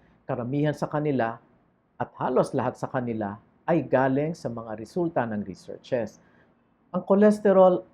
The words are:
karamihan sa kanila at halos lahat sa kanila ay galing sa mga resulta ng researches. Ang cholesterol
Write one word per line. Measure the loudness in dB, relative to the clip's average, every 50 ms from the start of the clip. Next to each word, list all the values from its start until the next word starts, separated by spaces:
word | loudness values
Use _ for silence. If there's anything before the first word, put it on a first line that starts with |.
| _ _ _ _ _ -10
karamihan | -8 -6 -6 -4 -2 -2 0 -2 -2
sa | -4 -6
kanila | -4 -4 -4 -2 -2 0 0 -2 -2 -4 -8 _ _ _ _ _ _ _ _ _ _ _
at | -10 -10 -10 _ -6
halos | -4 -2 0 0 0 0 -2
lahat | -4 -4 -4 -6
sa | -6 -10 -6 -6
kanila | -6 -4 -4 -6 -6 -6 -8 -8 -12 _ _ _ _ -4
ay | -2 -2 -2
galing | 0 0 2 2 2 2 0 0 -2 -4 -6
sa | -8 -8 -10 -10
mga | -10 -10 -12 -12
resulta | -12 -12 -8 -6 -4 -4 -2 -2 -2 -2
ng | -2 -4 -6 -8 -8
researches. | -12 -16 -16 -18 -18 -16 _ -4 -4 -4 -4 -4 -10 _ _ _ _ _ _ _ _ _ _ _ _ _ _ _ -8
Ang | -6 0 2
cholesterol | 4 6 6 6 4 4 4 4 6 8 8 6 6 2 -4 _